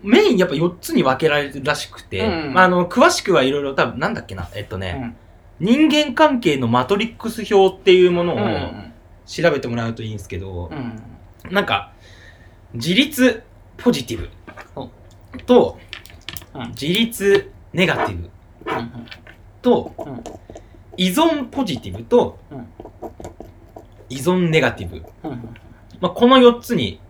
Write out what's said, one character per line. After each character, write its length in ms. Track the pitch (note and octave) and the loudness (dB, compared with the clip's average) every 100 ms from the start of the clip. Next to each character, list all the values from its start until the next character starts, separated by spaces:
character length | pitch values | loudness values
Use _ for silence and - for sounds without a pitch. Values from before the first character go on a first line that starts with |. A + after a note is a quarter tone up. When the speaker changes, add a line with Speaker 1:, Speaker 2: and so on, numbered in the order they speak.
Speaker 1:
メ 200 | G3 B3+ | 4 4
イ 120 | G#4+ | 4
ン 20 | G#3 | 4
や 100 | F#3 | 2
っ 20 | |
ぱ 60 | |
四 220 | C#3+ F3 F3 | 0 -2 -4
つ 160 | - | -4
に 80 | D#4+ | 0
分 140 | C#3 C3 | 2 2
け 120 | D#3 | 2
ら 100 | D3 | 0
れ 100 | C#3+ | -2
る 140 | B2+ | -6
ら 100 | B2 | -4
し 120 | C#3+ - | -4 -6
く 160 | - | -16
て、 180 | - F#2+ | -10 -4
Speaker 2:
う 80 | A3 | -2
ん 140 | E3+ D3 | -2 -2
う 20 | |
ん。 20 | |
Speaker 1:
ま 80 | D3+ | 4
あ、 40 | |
あ 40 | F#3 | 4
の、 180 | F3+ F3 | 4 0
詳 240 | - E4 | 4 4
し 120 | F4 | 4
く 100 | - | 2
は 100 | E3 | 2
い 80 | C3 | 2
ろ 100 | C#3+ | 0
い 20 | |
ろ 120 | C#3 | -2
多 120 | C3+ C#3 | -2 -2
分、 120 | A2+ | -2
な 100 | E3+ | -4
ん 60 | |
だ 60 | G#3+ | -6
っ 40 | - | -10
け 80 | |
な、 120 | F#2 F2+ | -12 -10
え 60 | G#2 | -12
っ 60 | G#2 | -10
と 100 | G2 | -8
ね、 380 | F#2+ A2 B2 - - - - - | -8 -8 -10 -14 -20 -20 -20 -6
Speaker 2:
う 40 | |
ん。 20 | F3+ | 0
Speaker 1:
人 240 | C4+ D#4 | 4 4
間 240 | D4 D4 | 2 0
関 240 | A#3+ D#4 C4 | 2 2 4
係 200 | E3+ C#3 | 0 0
の 100 | A#2+ | 2
マ 160 | B2 | 0
ト 120 | B2+ G3+ | 2 0
リ 100 | A3+ | -2
ッ 100 | - | -6
ク 140 | A3+ | -10
ス 120 | A3+ G3+ | -10 0
表 240 | G3+ F#3+ F#3 | 4 4 2
っ 40 | |
て 120 | - | 4
い 120 | F#3 F3+ | 6 6
う 60 | |
も 100 | F3 | 4
の 120 | F3 | -2
を 20 | C3+ | -2
Speaker 2:
う 40 | |
ん 20 | |
う 20 | |
ん 40 | G3+ | -2
う 20 | F#2+ | -2
ん。 360 | F2 - - - - - | -6 -10 -16 -20 -20 -20
Speaker 1:
調 260 | - - E3 | -14 0 0
べ 80 | C#3+ | 0
て 80 | A#2+ | -4
も 80 | |
ら 140 | A#2 A2+ | -4 -4
う 60 | |
と 80 | A2+ | -6
い 40 | A2 | -10
い 40 | |
ん 20 | |
で 60 | G#2+ | -12
す 100 | - | -10
け 100 | F2+ | -10
ど、 280 | F#2+ F2+ F2 | -10 -10 -10
Speaker 2:
う 80 | |
ん 20 | - | -10
う 40 | |
ん 220 | A#2+ A2+ A2+ - - - - | -10 -12 -16 -20 -20 -20 -4
う 20 | |
ん。 40 | |
Speaker 1:
な 100 | F#3+ | -4
ん 40 | F#3+ | -2
か、 260 | G2+ - - - - - - - - - | -4 -6 -20 -20 -20 -20 -20 -20 -20 -16
自 200 | A#2+ C3+ | -8 -2
立 480 | G3 D4 - B3+ A#3 - - - - | 0 0 2 2 2 -12 -20 -20 -4
ポ 120 | B3+ | -2
ジ 160 | D3+ B2 | -2 -6
テ 80 | |
ィ 40 | G#2 | -10
ブ 100 | E2+ - - - - - | -10 -14 -20 -20 -18 -16
Speaker 2:
う 600 | C3 - - - - C4 | -16 -18 -20 -20 -20 -18
ん。 20 | |
Speaker 1:
と、 380 | - A#3+ - - - - - - - - - | 4 4 4 -2 -18 -20 -20 -18 -16 -16 -16
Speaker 2:
う 40 | C#3+ | -12
ん。 100 | A#2+ | -12
Speaker 1:
自 180 | - C#3+ | -8 -2
立 640 | F#3 A3+ - G3 G3 - - - | 0 0 0 2 2 0 -20 -10
ネ 140 | E3 F3+ | 0 0
ガ 200 | B2 - | 2 -4
テ 60 | |
ィ 40 | F2+ | -6
ブ 140 | E2+ - - - - | -12 -18 -20 -18 -8
Speaker 2:
う 40 | |
ん 40 | A#2+ | -8
う 20 | |
ん。 260 | A#2 A#2 - - - - - - | -8 -14 -18 -20 -20 -20 -20 -4
Speaker 1:
と、 300 | B3 A#3 - - | 0 0 0 -14
Speaker 2:
う 120 | - | -14
ん。 140 | C3 - - - - - - - - | -14 -14 -20 -20 -20 -20 -20 -20 -4
Speaker 1:
依 100 | - | -2
存 380 | F3+ E4 D4+ A#3+ | 2 2 2 -6
ポ 180 | - | -6
ジ 160 | A#3 B2+ | -6 -6
テ 80 | G2+ | -10
ィ 80 | F#2 | -14
ブ 80 | |
と、 340 | A#2 A#3+ C#3+ - - | 0 2 2 -6 -18
Speaker 2:
う 20 | |
ん。 140 | C#3+ A#2+ - - - - - - - - - - - - - - | -18 -18 -18 -20 -16 -16 -14 -18 -18 -20 -20 -20 -20 -20 -20 -14
Speaker 1:
依 60 | C3+ | -4
存 340 | C3 F#3 F3 | 0 2 4
ネ 100 | D#3+ | 4
ガ 120 | B2 | 2
テ 120 | - | -2
ィ 40 | F#2 | -12
ブ。 140 | D#2+ - - | -12 -18 -14
Speaker 2:
う 40 | D#3+ | -12
ん 20 | |
う 40 | |
ん 20 | B2 | -12
う 0 | |
ん。 180 | A2+ A#2 - - - - | -14 -18 -20 -20 -20 -6
Speaker 1:
ま 100 | - | -6
あ、 20 | |
こ 140 | - A#3+ | 2 6
の 120 | C4 | 8
四 220 | B3 A#3 | 6 4
つ 160 | - G#3+ | -4 -4
に 240 | G#2 - - | -4 -8 -20